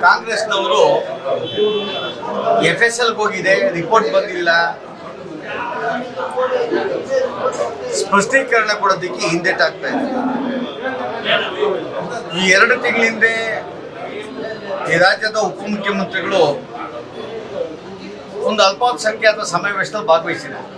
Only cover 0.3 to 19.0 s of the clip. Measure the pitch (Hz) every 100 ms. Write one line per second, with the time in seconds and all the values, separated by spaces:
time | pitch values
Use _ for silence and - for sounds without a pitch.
0.3 | 214 - 202 190 - - 220 - - -
1.3 | - - 202 208 214 202 - - - -
2.3 | - - - 160 170 233 233 240 208 208
3.3 | 190 180 196 196 170 165 220 208 190 202
4.3 | 180 170 170 170 - - - - - -
5.3 | 160 - - - - 226 240 254 - -
6.3 | - 508 240 233 - - 175 - 262 -
7.3 | - - - - - - - - 196 -
8.3 | 269 262 233 214 202 202 185 175 - 175
9.3 | 165 170 - 135 - 135 127 - 254 262
10.3 | - 254 254 240 - 254 254 - - -
11.3 | - - - 139 - - - - - -
12.3 | 175 190 190 233 247 240 233 226 220 226
13.3 | 226 226 208 - - - - 247 415 -
14.3 | - 214 214 202 190 - 170 180 202 214
15.3 | 214 202 - 208 208 202 196 185 185 175
16.3 | 196 151 135 - - - - - - -
17.3 | 226 - - 160 156 185 190 196 208 180
18.3 | 196 - 214 196 196 247 240